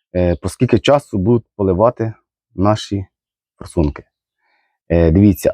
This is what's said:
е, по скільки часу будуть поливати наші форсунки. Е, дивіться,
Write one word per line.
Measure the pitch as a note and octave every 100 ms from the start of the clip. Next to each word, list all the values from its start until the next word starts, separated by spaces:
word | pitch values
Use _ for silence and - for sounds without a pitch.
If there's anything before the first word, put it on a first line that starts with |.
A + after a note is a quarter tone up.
| _ F2+
е, | F2 E2+
по | F#2
скільки | - B2+ A2+
часу | - C#3+ - G#2
будуть | F#2+ A#2 - -
поливати | F#2+ F2+ A2+ - A2 - _ _ _ -
наші | G2+ G#2+ - G2+ G2 _ _ _ _ -
форсунки. | - F2 D2+ - - _ _ _ _ _ _ _ -
Е, | E2+ E2
дивіться, | E2+ G#2 F2+ -